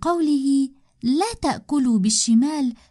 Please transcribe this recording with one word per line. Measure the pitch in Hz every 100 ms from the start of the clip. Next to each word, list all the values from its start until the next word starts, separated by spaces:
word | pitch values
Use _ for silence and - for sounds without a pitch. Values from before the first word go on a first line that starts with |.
قوله: | 320 339 302 285 277 277 269 - _ _
"لا | 240 285 440 466
تأكلوا | 285 - - 294 247 220
بالشمال | 196 - - 226 285 302 254 226 _